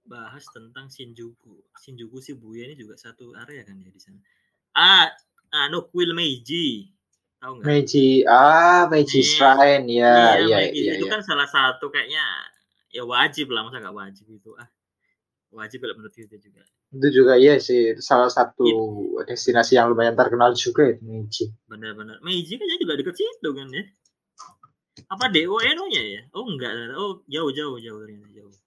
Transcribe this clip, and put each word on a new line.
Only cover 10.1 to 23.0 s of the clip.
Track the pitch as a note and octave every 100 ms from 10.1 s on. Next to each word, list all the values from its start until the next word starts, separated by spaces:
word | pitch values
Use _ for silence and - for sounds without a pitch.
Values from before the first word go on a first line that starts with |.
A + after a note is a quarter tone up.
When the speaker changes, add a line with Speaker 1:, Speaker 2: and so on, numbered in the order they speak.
Speaker 1:
Iya, | A#2+ A#2 G2+
Speaker 2:
iya, | G#2+ G#2
Speaker 1:
Meiji. | G2 D3
Speaker 2:
iya, | G#2 -
Speaker 1:
Itu | F#3+
Speaker 2:
iya. |
Speaker 1:
kan | G#3+
salah | G3+ D3 C#3+
satu | D3 C3 C3 C#3+
kayaknya | C#3+ A#2 D#3 C3+ E2 - _ _ _ _
ya | A#2
wajib | A#2+ B2 D3 C#3+ C3+
lah, | A#2 A2
masa | B2+
nggak | G2+ G2+
wajib | G2 G2 G#2
itu? | A2 A2 G#2
Ah, | A#2+ _ _ _ _ _ _ _ _
wajib | A2 G#2+ B2
kalau | B2 A2
menurut | G#2+
kita | _ G#2+ G#2+
juga. | _ _ _ _ _
Speaker 2:
Itu | C3+ C#3
juga | C3 B2+ B2+
iya | C#3 C#3
sih, | - B2 A2+ A2
salah | - B2+ B2
satu | B2 A#2 _
Speaker 1:
It- | A#2+ A2+ A2 G#2 - - -
Speaker 2:
destinasi | A#2+ - A#2+ A#2 B2+
yang | A#2
lumayan | A#2 A#2
terkenal | A#2 B2 A#2+ B2
juga | A#2+ B2 A#2+ C#3+
itu | A2+
Meiji. | A2 A2 G#2+ - A2 G#2+ _
Speaker 1:
Benar-benar. | G#2+ A2 G#2+ G#2+ A2
Meiji | E3 F3+ D#3+ A#3+
kan | G4+
juga | E4+ E3+
deket | D3